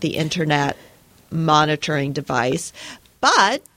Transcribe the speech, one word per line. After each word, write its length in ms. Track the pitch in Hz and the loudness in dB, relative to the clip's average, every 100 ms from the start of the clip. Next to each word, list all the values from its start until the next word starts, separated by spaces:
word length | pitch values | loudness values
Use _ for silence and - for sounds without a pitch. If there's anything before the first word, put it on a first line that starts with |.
the 160 | 160 - | -4 -2
internet 600 | 160 180 156 147 143 - - _ _ _ _ | -2 -2 0 0 0 -4 -14 _ _ _ _
monitoring 840 | 160 160 151 151 151 - 151 139 | -4 2 4 4 0 -2 -2 -2
device. 600 | 139 139 127 120 147 - - - - _ _ | -6 -4 -2 0 -2 -6 -14 -18 -20 _ _
But 420 | 262 440 202 269 - | 2 4 2 0 -8